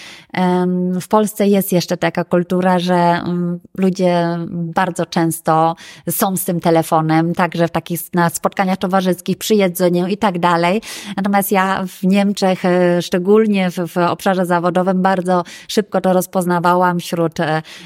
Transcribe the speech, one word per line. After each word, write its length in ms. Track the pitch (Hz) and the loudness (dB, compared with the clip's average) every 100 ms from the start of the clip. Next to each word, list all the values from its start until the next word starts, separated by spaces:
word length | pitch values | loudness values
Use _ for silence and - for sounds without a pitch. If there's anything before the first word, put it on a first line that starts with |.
| - - - | -12 -20 -8
em, 680 | - 185 180 180 180 180 180 | -2 0 2 0 0 -2 -4
w 80 | - | 0
Polsce 400 | 214 208 - 202 | 2 2 0 2
jest 240 | 196 185 | 2 2
jeszcze 240 | 175 - 175 | 0 0 -2
taka 280 | 165 180 | -2 -2
kultura, 540 | 170 180 175 180 185 180 | 0 0 0 0 2 2
że, 160 | 175 | 2
em, 680 | 180 175 170 - 175 175 175 - - | 2 2 2 -2 -4 -2 -6 -10 -2
ludzie 600 | 190 185 180 175 170 170 165 | 0 2 2 2 0 -2 -6
bardzo 560 | 175 165 165 185 170 165 | -6 -4 -2 -2 -2 -4
często 680 | 180 165 156 - 160 165 165 - - - | -2 -2 -2 0 2 2 -2 -12 -12 -8
są 260 | - 202 180 | -2 -2 -2
z 80 | |
tym 160 | - 170 | -4 -2
telefonem, 760 | 175 165 160 165 156 160 165 | 2 2 2 0 2 2 0
także 340 | 175 175 165 170 | 0 -2 0 -2
w 20 | |
takich, 300 | 165 - 170 - | -2 -6 -8 -4
na 160 | 180 170 | 0 0
spotkaniach 460 | - 190 - 185 185 | 0 -2 -2 -2 -2
towarzyskich, 640 | 185 190 185 180 - 180 | 0 0 0 -2 -4 -4
przy 160 | - | 0
jedzeniu 520 | 214 190 175 180 175 180 | 2 2 2 2 2 0
i 100 | 202 | -2
tak 220 | 214 175 | -2 0
dalej. 440 | 180 170 175 208 - - 202 196 | 0 2 2 0 -4 -12 -10 -4
Natomiast 360 | 196 202 196 | 0 0 2
ja 320 | 196 190 190 185 | 0 0 -2 -6
w 160 | - | -4
Niemczech, 600 | 185 202 202 196 190 185 | 0 2 2 0 0 0
e, 380 | 185 180 175 175 | 0 2 2 0
szczególnie 680 | - 185 180 214 220 202 185 | 0 -2 2 4 4 2 0
w, 60 | 175 | -2
w 200 | 170 180 | -4 0
obszarze 500 | 175 170 202 185 175 | 0 0 0 0 0
zawodowym, 560 | 175 175 180 185 185 | 0 0 0 0 2
bardzo 420 | 190 190 180 180 170 - - | 2 0 0 0 -2 -10 -6
szybko 320 | - 202 190 | -4 -2 0
to 120 | 185 | 0
rozpoznawałam 840 | 185 180 190 180 175 175 180 180 175 | 0 0 -2 -2 0 2 4 2 0
wśród, 420 | - 170 165 - | -4 -2 -2 -2
e, 220 | 156 156 - - | -2 -2 -6 -14